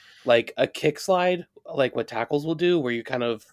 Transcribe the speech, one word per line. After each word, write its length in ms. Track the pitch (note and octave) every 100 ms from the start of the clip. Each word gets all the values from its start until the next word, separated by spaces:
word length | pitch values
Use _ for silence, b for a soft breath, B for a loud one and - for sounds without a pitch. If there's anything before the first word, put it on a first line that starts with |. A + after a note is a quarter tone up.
| b b
like, 280 | B2+ A#2 A2+ -
a 80 | C3+
kick 320 | - D#3 D3
slide, 480 | - F#3 F3+ F3+ - -
like 320 | - D3+ B2+ A#2+
what 120 | A2+
tackles 360 | A2+ A#2 D3
will 100 | D#3 E3
do, 220 | F3 F3
where 140 | B2
you 100 | A#2+
kind 180 | A2+ B2+
of, 240 | A#2 A2 -